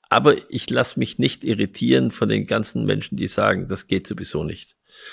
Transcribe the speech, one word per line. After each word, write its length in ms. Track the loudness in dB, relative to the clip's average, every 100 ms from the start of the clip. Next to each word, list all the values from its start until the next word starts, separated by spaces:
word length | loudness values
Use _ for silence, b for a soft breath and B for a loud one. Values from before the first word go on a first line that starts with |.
| _
Aber 260 | 4 6 4 0
ich 200 | -8 -2
lass 280 | 0 0 0
mich 220 | -4 0
nicht 240 | -2 0
irritieren 680 | -2 0 -2 -2 2 4 4
von 180 | 0 0
den 180 | 0 0
ganzen 380 | -2 -2 -2 0
Menschen, 320 | -2 -4 -6
die 100 | -4
sagen, 400 | 0 2 0 -2
das 200 | -8 -2
geht 200 | -2 -2
sowieso 360 | -10 -6 -4
nicht. 340 | -4 -8 -14 _ B B B